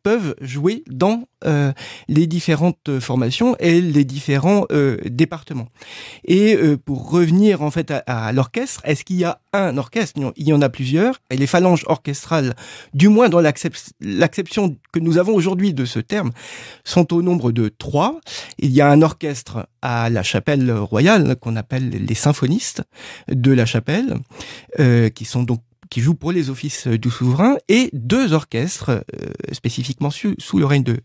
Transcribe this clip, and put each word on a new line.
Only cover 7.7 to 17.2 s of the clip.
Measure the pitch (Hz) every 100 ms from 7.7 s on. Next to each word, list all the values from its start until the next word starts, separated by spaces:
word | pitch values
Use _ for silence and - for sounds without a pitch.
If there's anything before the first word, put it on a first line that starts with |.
fait, | 156 156
à, | 143
à | - 120 110
l'orchestre, | 127 131 - 269 -
est-ce | - 147
qu'il | - 180
y |
a | 170 - _
un | 202 190 135
orchestre ? | 131 226 214 -
Non, | 135 -
il | 147
y |
en | 151
a | 139
plusieurs. | 120 127 151 220 262 _
Et | 131
les | 139
phalanges | 175 185 170 -
orchestrales, | 160 - 143 - 165 131 120 - - -
du | 139 190
moins | 214 240
dans | 170
l'accep-, | 156 143 170 - - _
l'acception | 98 98 165 - 180 - 196 139 _
que | 170
nous | 165 160
avons | 180
aujourd'hui | 214 170 185 196
de | 143
ce | 123 -
terme, | 113 208 151 117 - - - -
sont | - - 170
au | 170